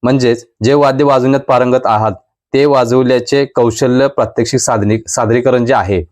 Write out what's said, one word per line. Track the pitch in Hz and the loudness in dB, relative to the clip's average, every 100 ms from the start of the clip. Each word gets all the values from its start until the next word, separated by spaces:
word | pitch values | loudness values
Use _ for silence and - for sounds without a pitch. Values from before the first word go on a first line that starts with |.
म्हणजेच | 120 135 123 117 - _ | 0 0 0 -2 -6 _
जे | 110 | 0
वाद्य | 143 143 131 | 2 2 2
वाजवण्यात | 143 135 123 135 | 2 2 2 -2
पारंगत | 131 127 123 127 | 0 0 2 0
आहात | 123 107 110 95 _ _ _ | 0 0 0 -4 _ _ _
ते | 135 | 0
वाजवल्याचे | 143 139 120 123 127 127 123 139 | 2 2 2 2 2 0 0 -2
कौशल्य | 139 - 120 113 135 127 135 | -2 0 -2 0 0 0 0
प्रात्यक्षिक | 139 117 - 113 131 | 0 -4 -2 -2 -2
सादनी-, | - 117 104 110 110 | -2 -2 0 -2 -4
सादरीकरण | - 117 117 127 127 120 | -6 -2 0 0 0 0
जे | |
आहे | 127 95 95 82 | -2 0 -4 -4